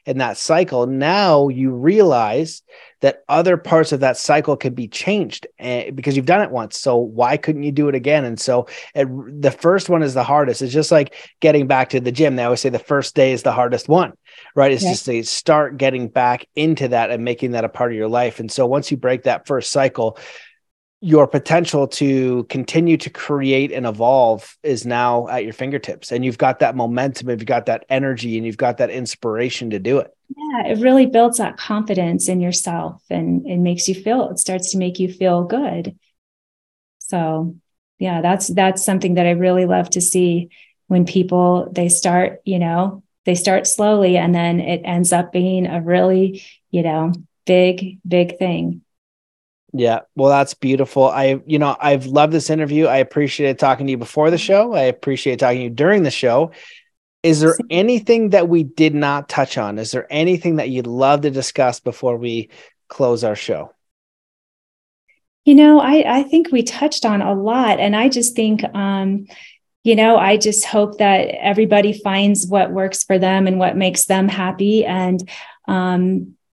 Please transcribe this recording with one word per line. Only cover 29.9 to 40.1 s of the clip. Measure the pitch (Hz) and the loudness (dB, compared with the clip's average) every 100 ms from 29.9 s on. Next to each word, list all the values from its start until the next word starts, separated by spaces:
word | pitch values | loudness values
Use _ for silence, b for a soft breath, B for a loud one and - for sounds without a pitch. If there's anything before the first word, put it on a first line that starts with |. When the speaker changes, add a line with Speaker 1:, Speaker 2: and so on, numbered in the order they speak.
| 135 | -2
Speaker 1:
it. | - _ - 269 | -2 _ -20 -14
Speaker 2:
Yeah, | 302 254 - | -8 -6 -4
it | 214 | 0
really | 247 262 254 | 4 4 4
builds | 233 233 240 | 4 2 0
that | 208 - | -6 -8
confidence | - 208 214 185 170 175 175 | -6 -4 -2 -2 -2 -2 -2
in | 185 | -2
yourself | 175 175 - 170 165 175 - | -2 -4 -4 -6 -8 -12 -10
and | 175 165 175 - | -6 -2 -2 -2
it | 175 | -2
makes | 175 175 185 | 0 -2 -4
you | |
feel, | 185 214 254 - | -4 -2 -2 -2
it | - | -4
starts | - 185 180 | -6 -6 -4
to | 190 | -4
make | 180 180 | -4 -4
you | 185 | -6
feel | 185 185 175 | -2 0 0
good. | 175 226 285 170 175 - _ _ _ _ _ _ _ _ _ _ | 0 -4 -4 -6 -10 -14 _ _ _ _ _ _ _ _ _ _
So | - 180 160 160 170 175 _ _ _ - | -8 -4 -2 -2 -6 -8 _ _ _ -8
yeah, | 185 170 | -4 -2
that's, | 170 196 - | 0 0 -2
that's | 180 190 190 | 2 2 0
something | - 190 185 175 | -2 -2 0 2
that | 175 | 2
I | |
really | 175 185 180 180 | 2 2 2 2
love | 180 175 | 0 0
to | 185 | -2
see | 175 | 0